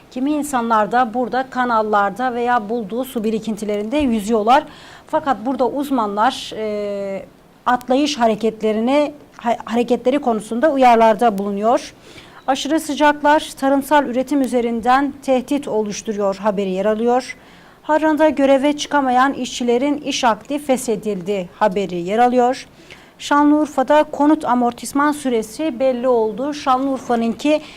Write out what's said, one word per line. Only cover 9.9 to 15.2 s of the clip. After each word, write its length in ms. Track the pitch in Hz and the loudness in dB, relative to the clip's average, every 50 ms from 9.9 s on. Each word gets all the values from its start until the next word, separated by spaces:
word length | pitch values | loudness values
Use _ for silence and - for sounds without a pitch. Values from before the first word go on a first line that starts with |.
| 247 233 240 247 247 285 | 0 0 2 0 0 0
konusunda 520 | 285 262 226 214 214 - 226 240 247 320 277 | 0 0 -2 -2 -4 -6 -4 0 0 2 2
uyarılarda 680 | 277 262 247 233 226 226 226 220 185 240 240 202 196 | 4 6 6 6 6 6 4 4 4 2 0 0 0
bulunuyor. 560 | 202 202 202 196 208 220 247 302 311 - - - - - - - - - - - - | -4 -4 -4 -2 0 2 2 0 -2 -6 -14 -20 -20 -20 -20 -20 -20 -20 -20 -10 -4
"Aşırı 340 | - 269 269 - 277 302 320 | -2 -2 -2 -2 -2 -2 -2
sıcaklar 720 | 320 - 294 240 302 294 294 294 294 294 294 311 302 - - - | -2 -4 -2 2 2 2 2 2 2 4 4 4 2 -2 -6 -4
tarımsal 460 | 269 269 277 277 269 - 311 294 277 | 0 0 0 0 2 2 2 2 2
üretim 340 | - 233 247 262 262 294 285 | 2 -2 -4 -2 0 0 0
üzerinden 760 | 269 233 220 247 233 233 233 233 196 240 254 269 285 277 277 - | 0 0 0 0 0 0 -2 -2 2 2 2 4 2 0 -4 -6